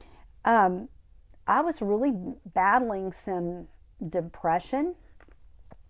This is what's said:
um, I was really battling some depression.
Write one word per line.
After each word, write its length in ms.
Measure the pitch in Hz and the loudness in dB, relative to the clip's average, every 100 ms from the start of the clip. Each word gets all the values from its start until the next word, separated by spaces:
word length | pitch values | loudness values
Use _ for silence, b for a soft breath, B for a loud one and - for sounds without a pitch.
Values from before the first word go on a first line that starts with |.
| b b b - - | b b b -4 2
um, 440 | 226 190 180 226 - - - - - - | 6 4 2 -8 -18 -20 -20 -20 -14 0
I 160 | 214 | 2
was 200 | 330 320 | 2 -2
really 320 | 202 208 277 214 185 - - | 0 0 0 -2 -6 -12 -6
battling 580 | 190 190 233 240 196 190 | 0 4 4 2 -4 -6
some 560 | - - 185 175 175 165 - - - 170 | -8 -6 -4 -4 -6 -12 -20 -20 -12 -4
depression. 840 | 180 170 - 170 170 - 262 320 349 - - - - - - - - | -4 -4 -4 0 0 -2 -2 -2 -4 -14 -20 -20 -20 -20 -20 -20 -20